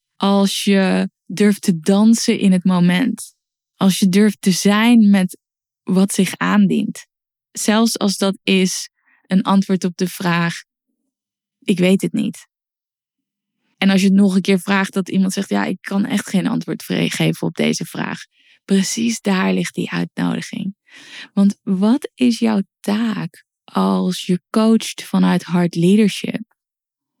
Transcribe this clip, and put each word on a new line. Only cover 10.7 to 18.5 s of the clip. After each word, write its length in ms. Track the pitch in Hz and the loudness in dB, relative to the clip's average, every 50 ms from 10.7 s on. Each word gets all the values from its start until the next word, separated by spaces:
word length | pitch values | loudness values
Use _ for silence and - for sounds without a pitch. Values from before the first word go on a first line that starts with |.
| _ _ _ _ _ _ _ _ _ _ _ _ _ _ _ _ _ _ | _ _ _ _ _ _ _ _ _ _ _ _ _ _ _ _ _ _
"Ik 200 | _ - 190 170 | _ -2 0 2
weet 240 | 180 185 190 190 | 2 2 2 2
het 100 | - 170 | 0 -2
niet." 340 | - - - - - - - _ _ _ _ _ _ _ _ _ _ _ _ _ _ _ _ _ _ _ _ _ _ _ _ _ _ - | -2 -4 -4 -4 -6 -10 -16 _ _ _ _ _ _ _ _ _ _ _ _ _ _ _ _ _ _ _ _ _ _ _ _ _ _ -2
En 120 | 190 196 | 0 2
als 100 | 190 185 | 2 2
je 60 | 196 | 2
het 100 | 196 190 | 4 4
nog 180 | 196 202 190 185 | 4 4 4 2
een 60 | 190 | 0
keer 200 | 180 202 196 180 | 2 2 0 0
vraagt, 320 | - 196 196 190 190 - | 0 -2 -2 -2 -2 -2
dat 160 | - 196 180 - | -4 -6 -6 -2
iemand 240 | - 190 190 190 | -2 0 0 0
zegt: 160 | - 196 196 - | -2 -4 -6 -4
"Ja, 160 | 202 202 196 | -4 -4 -4
ik 140 | - 190 - | -4 -6 -8
kan 240 | - - 196 196 208 | -8 -6 -4 -4 -2
echt 240 | - - 202 - - | -2 -4 -4 -4 -2
geen 180 | - 180 165 | -2 -2 -2
antwoord 360 | - - 170 - 160 151 - | -2 -4 -6 -6 -8 -10 -10
vre-, 280 | - - 180 165 165 165 | -8 -6 -4 -2 -2 -2
geven 360 | - - 160 160 160 - 175 | -2 -2 -2 -2 -2 -2 -4
op 80 | 170 165 | -6 -4
deze 300 | - 147 156 156 - 165 | -2 -2 -2 -2 -4 -8
vraag." 360 | - - - - - - - - _ _ _ _ _ | -10 -10 -8 -8 -8 -10 -12 -16 _ _ _ _ _